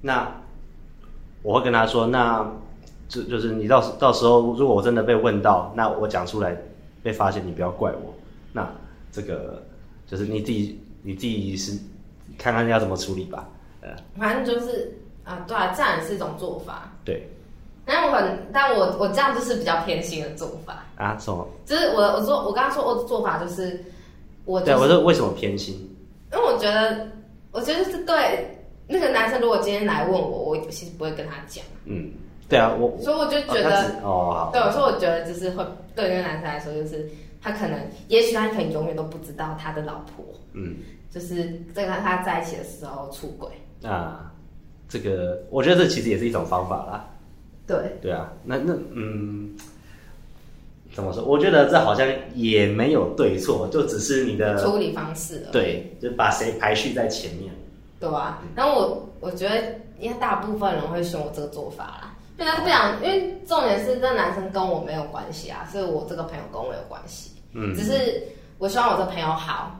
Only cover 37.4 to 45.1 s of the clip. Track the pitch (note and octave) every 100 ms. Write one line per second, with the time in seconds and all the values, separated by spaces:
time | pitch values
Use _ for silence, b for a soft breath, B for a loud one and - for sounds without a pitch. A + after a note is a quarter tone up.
37.4 | - G#3+ F3+ - - B - A3+ A3+ A3+
38.4 | A3 G#3+ D#3 D#3 E3 D#3 D#3 D#3+ - C#3+
39.4 | D#3 D#3+ D#3 D3+ D3+ D3+ - - - -
40.4 | - - F2 E2 B B - F3 E3+ F3
41.4 | F3 E3+ - G3 F#3+ F#3 G3+ F#3 G3 E3+
42.4 | - - - - C#3+ C3+ C#3 - - -
43.4 | - - - - A2+ F#2 E2 D#2+ E2 -
44.4 | - - - - - B2 G#2+